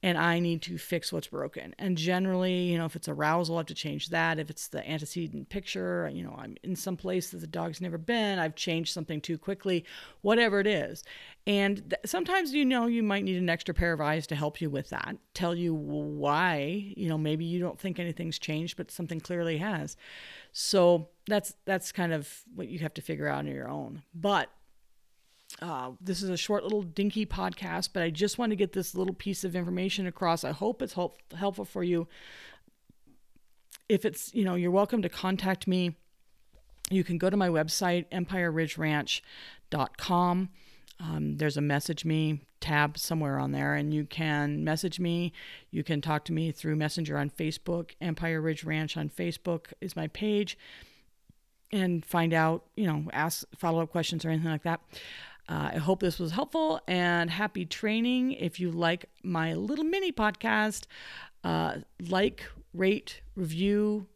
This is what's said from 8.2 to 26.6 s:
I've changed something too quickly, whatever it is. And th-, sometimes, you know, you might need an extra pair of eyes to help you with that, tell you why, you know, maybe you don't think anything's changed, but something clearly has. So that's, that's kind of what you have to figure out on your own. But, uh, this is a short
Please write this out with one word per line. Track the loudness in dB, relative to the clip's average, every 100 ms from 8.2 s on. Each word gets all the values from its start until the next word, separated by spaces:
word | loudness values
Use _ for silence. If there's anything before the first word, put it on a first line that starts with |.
| 2 2
I've | -2 -2
changed | -2 0 -2
something | -4 -4 -6
too | -4 -4
quickly, | -4 -4 2 0 0 -16 -16 -2
whatever | 4 6 6 4
it | 4
is. | 2 0 -6 -14 -18 -18 -6 2
And | 4 4 0 -2
th-, | -4
sometimes, | -2 -2 2 2 2
you | 4 4
know, | 4 4
you | 4
might | 4 2
need | 2 2
an | 2
extra | 2 0 2
pair | 2
of | 2
eyes | 2 2 0
to | 0
help | -2 0
you | -2
with | -2 -4
that, | -6 -6 -8 _ -2
tell | 0
you | 2 0 0
why, | -2 -4 -2 0 2 4 4 2 0 -2 -6 -4
you | -2
know, | 0
maybe | 0 0 0
you | -2
don't | -2 -4
think | -6 -4
anything's | -4 -4 -4 -4
changed, | -4 -4 -4 -6
but | -10
something | -6 -6 -6
clearly | -4 -2 0 0
has. | -2 -2 -6 -10 -18 -18 -16 -18 -14
So | -6 2 6 8 6 2 _ 0
that's, | 0 0 -10 -2
that's | -2 -2
kind | -2 0
of | 0 -4 -14 -16 -10
what | -8
you | -4
have | -6 -6
to |
figure | -6 -2 0
out | -2
on | -4
your | -6 -6
own. | -8 -8 -12 -14 -4
But, | 2 2 2 -8 -20 -20 _ -20 _ _ _ _ _ -10
uh, | -6 -4 -6 -8
this | -6 -4
is | -2
a | -2
short | 0 0